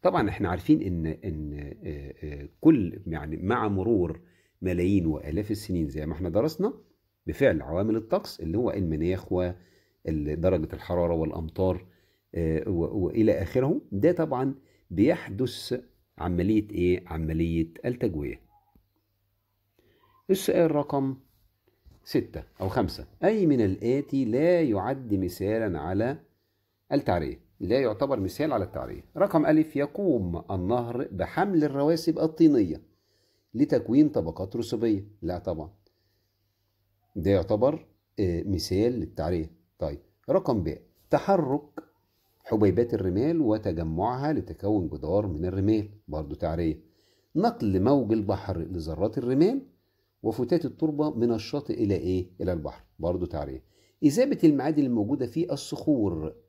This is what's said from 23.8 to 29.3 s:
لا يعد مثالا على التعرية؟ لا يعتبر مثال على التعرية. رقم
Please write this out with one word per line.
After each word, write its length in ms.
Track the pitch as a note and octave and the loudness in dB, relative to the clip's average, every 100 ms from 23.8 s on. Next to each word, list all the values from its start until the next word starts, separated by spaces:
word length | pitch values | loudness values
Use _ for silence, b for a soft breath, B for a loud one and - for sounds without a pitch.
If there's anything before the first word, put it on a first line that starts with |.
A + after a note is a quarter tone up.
| A2 C3+ C#3 C3+ B2 | 0 0 0 -2 0
لا 360 | A#2+ E3 F3 | 2 4 4
يعد 520 | D3+ G2 G2+ C3+ B2 | 2 0 -2 -6 -2
مثالا 680 | G2 F#2 - G2 A2+ A2 D#2+ | -2 -2 -2 -2 0 -2 -4
على 380 | D#2 F#2+ A#2 D3+ - _ _ _ _ _ _ | -2 0 0 -4 -12 _ _ _ _ _ _
التعرية؟ 480 | C#3+ - F2 C#2+ - _ _ | -2 0 0 -2 -8 _ _
لا 220 | F2+ B2 | 0 2
يعتبر 380 | B2+ G#2+ C#3 B2+ | 2 0 -2 0
مثال 340 | F#2+ - D3+ | -2 -2 -2
على 100 | A#2+ | 0
التعرية. 380 | F2+ C#2 B1+ A#1 - - | -2 -6 -10 -12 -14 0
رقم 280 | G3 | 2